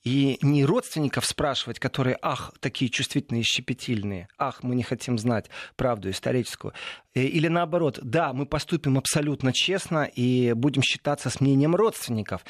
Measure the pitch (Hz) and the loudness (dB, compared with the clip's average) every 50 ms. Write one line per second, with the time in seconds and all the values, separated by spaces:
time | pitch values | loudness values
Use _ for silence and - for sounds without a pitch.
0 | _ 123 127 139 139 139 127 - - 139 147 143 135 135 202 254 - - - 160 | _ 0 2 2 2 2 0 2 2 4 4 4 4 4 2 0 0 -4 -4 -2
1 | 151 131 - 127 - - - - 147 147 131 - - 123 113 - - 127 - - | -2 -2 -2 -2 -4 -4 -2 -2 -2 -2 -2 -4 -6 -8 -8 -6 -6 -4 -2 0
2 | 131 127 127 - - - 175 - 98 - - - - 139 - - 139 117 - 123 | 0 0 0 0 -2 -4 -4 -4 -6 -12 -14 -8 -8 -6 -2 -2 -2 0 0 -2
3 | 127 - - 143 139 - 117 117 113 - - - 123 - 123 - - - 120 107 | -4 -2 -2 -4 -2 -2 -4 -2 0 0 -2 -2 -4 -6 -8 -6 -4 -4 -4 -2
4 | 98 101 98 90 87 - _ - 143 131 - - - 123 123 123 117 - 127 110 | -2 -4 -6 -8 -10 -14 _ -6 -6 -6 -6 -6 -6 -2 -2 -2 -2 -2 -6 -6
5 | - - 123 110 107 123 117 104 - - - - - - _ - 123 127 120 107 | -2 -2 -2 0 0 0 0 0 -2 -6 -16 -16 -16 -16 _ -2 0 0 0 -2
6 | 95 95 98 - - 127 123 127 117 - - _ - - - - - - - - | -4 -6 -6 -4 -2 0 0 0 0 -2 -8 _ -10 -12 -12 -10 -14 -14 -16 -16
7 | _ _ _ 127 131 135 - 160 151 170 165 175 175 160 165 175 170 143 113 - | _ _ _ 0 0 2 2 2 2 2 2 2 0 2 2 2 2 2 0 -2
8 | - 120 110 165 170 147 127 131 143 - - 147 - - 185 151 - 143 131 135 | -8 0 0 2 2 2 0 -4 -4 -2 -2 -4 -2 -2 -2 0 2 2 2 2
9 | - - - 160 147 151 143 - - 131 123 - - 170 185 190 - - 170 156 | 2 2 0 0 2 0 -2 0 0 0 2 2 0 2 0 -2 -2 -2 0 0
10 | 143 - - - 123 123 127 127 123 120 117 117 123 147 127 135 131 - - - | 0 0 0 0 2 4 4 4 4 4 2 2 2 2 2 2 0 0 -2 -2
11 | _ 147 143 - - 127 - - 135 139 135 135 143 156 170 180 220 220 - - | _ -2 -2 -2 -2 -6 0 2 4 6 6 6 6 4 4 4 4 2 2 -2
12 | - - 120 107 101 - 98 90 - | -6 -4 -4 -4 -2 -4 -8 -8 -8